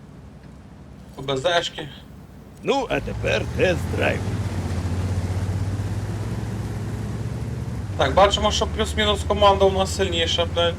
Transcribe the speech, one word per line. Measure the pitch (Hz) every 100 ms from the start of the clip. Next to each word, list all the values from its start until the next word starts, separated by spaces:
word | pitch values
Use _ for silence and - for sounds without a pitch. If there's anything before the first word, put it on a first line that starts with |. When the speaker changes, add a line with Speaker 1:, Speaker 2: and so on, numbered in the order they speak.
| - - - - - - - - - - - -
Speaker 1:
По |
Б | 139 135
З | 165 175
шки. | 170 - 147 - - - - - - -
Speaker 2:
Ну, | 156 277 240
а | 139
тепер | - - 110 139 - -
тест-драйв. | 175 - - - 147 - - - - - - - - - - - - - - - - - - - - - - - - - - - - - - - - - - - - - - -
Speaker 1:
Так, | 143
бачимо, | 175 196 - 214
що | - 220
плюс-мінус | 202 214 - 214 202
команда | - 208 202 196 196
у |
нас | 190 190 -
сильніша, | 190 170 165 - 165
блядь. | 170 170